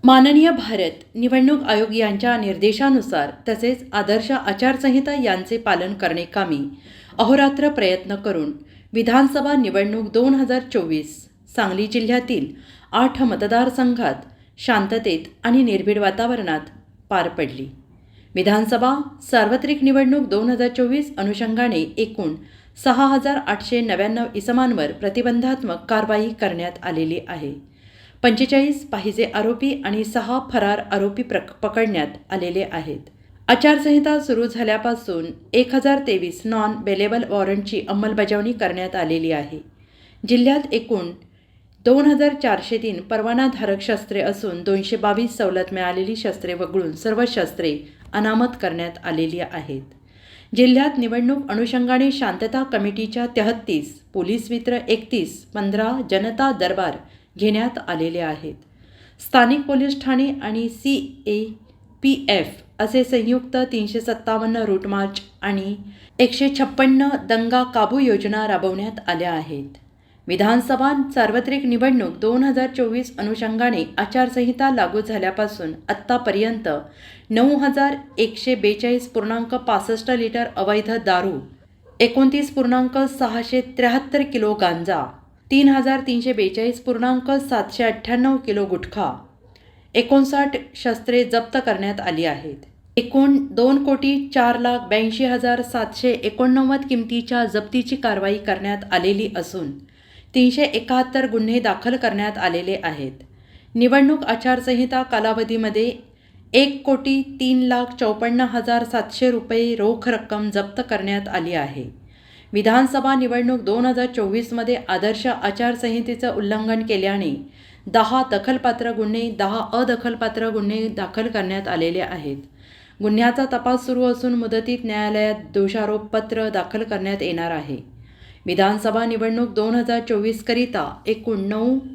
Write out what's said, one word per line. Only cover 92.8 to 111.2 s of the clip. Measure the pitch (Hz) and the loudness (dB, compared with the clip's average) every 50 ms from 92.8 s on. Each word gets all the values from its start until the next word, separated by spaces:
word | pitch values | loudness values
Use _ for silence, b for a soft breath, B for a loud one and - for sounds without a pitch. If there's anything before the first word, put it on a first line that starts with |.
| _ - - | _ -4 -4
एकूण | - 240 240 - 269 269 277 277 269 277 277 | -4 -2 2 2 4 6 6 4 4 2 0
दोन | 277 233 233 254 277 277 285 | 0 2 4 4 4 4 2
कोटी | 277 269 269 277 277 277 277 277 - - | 2 0 2 2 0 0 0 -2 0 2
चार | 269 240 240 240 240 | 2 4 4 2 2
लाख | 240 240 247 247 | 0 0 0 -2
ब्याऐंशी | 240 180 208 214 226 220 220 - 262 | -2 0 0 0 2 0 0 0 0
हजार | 254 247 240 247 240 240 247 | 0 0 0 2 0 0 0
सातशे | 240 247 - 240 220 220 - - - 247 | -2 -4 -4 -6 -6 -6 -6 -2 0 0
एकोणनव्वद | 240 247 - 214 214 - 254 254 254 269 269 262 277 277 277 269 | 0 2 -2 -6 -2 2 2 4 4 4 4 2 2 0 0 -2
किमतीच्या | 262 233 226 226 240 233 233 - 247 240 233 | -2 -2 -2 -2 -4 -4 -4 -2 0 0 0
जप्तीची | 220 - 214 208 208 - 254 240 - 269 | 0 0 -4 -4 -2 -2 -2 -2 -2 -4
कारवाई | 269 - 233 208 190 190 196 208 208 | -2 -2 -2 -2 0 0 -2 -2 -2
करण्यात | 208 220 190 196 196 202 202 196 196 - | -2 -4 -4 -2 -2 -4 -4 -6 -4 -2
आलेली | 190 175 175 190 202 196 220 214 202 | -2 0 2 2 0 0 -2 -4 -4
असून | 196 170 - - 185 165 139 139 - b b b b b b b b b b - | -6 -8 -6 -8 -8 -8 -8 -10 -12 b b b b b b b b b b 2
तीनशे | 254 247 247 247 294 | 4 4 4 4 4
एकाहत्तर | 294 285 - 220 226 - 254 254 254 254 - 269 262 254 | 0 2 0 -4 -2 0 0 0 0 0 0 -2 0 0
गुन्हे | 214 226 220 220 226 247 | 0 0 0 2 0 0
दाखल | - 220 190 - - 233 247 | 0 0 -2 0 -2 -2 -2
करण्यात | 247 240 226 196 202 208 214 208 - | 0 0 -2 0 0 -2 -4 -4 -2
आलेले | 175 180 170 170 175 185 196 - | -2 -2 -2 -2 -2 -2 -4 -4
आहेत. | - 165 156 147 139 131 - - - b b b b b b b b b b | -4 -6 -6 -6 -8 -10 -10 -14 -20 b b b b b b b b b b
निवडणूक | 233 240 247 262 277 277 277 302 285 - | 2 4 6 6 6 6 6 4 2 0
आचारसंहिता | - 226 226 - 254 254 254 247 - 254 240 254 247 262 254 | -2 -2 0 2 0 0 2 2 0 0 0 0 0 0 -2
कालावधीमध्ये | 254 254 - 220 220 220 220 226 226 220 226 226 220 214 208 214 226 247 247 - - - b b b b b b b b | -2 0 -2 0 0 0 0 0 -2 -2 -2 -2 -2 0 0 0 0 0 -2 -6 -14 -20 b b b b b b b b
एक | - 254 277 277 277 277 | 4 4 4 4 2 -4
कोटी | - 277 269 262 269 269 269 269 262 269 277 269 | 0 0 0 0 2 0 0 0 -2 -4 -8 -4
तीन | 262 254 262 254 | 0 2 2 2
लाख | 254 247 247 247 247 247 - - | 2 2 2 0 0 -4 -4 -2
चौपन्न | 254 214 214 214 233 233 233 247 | 0 0 0 0 -2 0 2 2
हजार | 254 247 - 240 214 240 240 233 233 | 0 0 0 -2 0 0 0 0 0
सातशे | 226 - 233 214 - - - 254 254 | -2 -4 -4 -4 -4 -4 0 0 2
रुपये | 240 226 233 - 226 226 233 240 233 | 2 0 -2 -2 0 0 2 0 0
रोख | 220 202 214 233 226 - 247 | 0 2 0 0 0 0 -2
रक्कम | 233 220 220 - 214 208 214 208 | -2 -2 -2 -6 -6 -4 -4 -2
जप्त | 202 302 294 - 294 - 247 - | -2 -2 -4 -2 -6 -8 -4 -4
करण्यात | 226 196 190 196 202 202 | -4 -4 -2 -2 -4 -4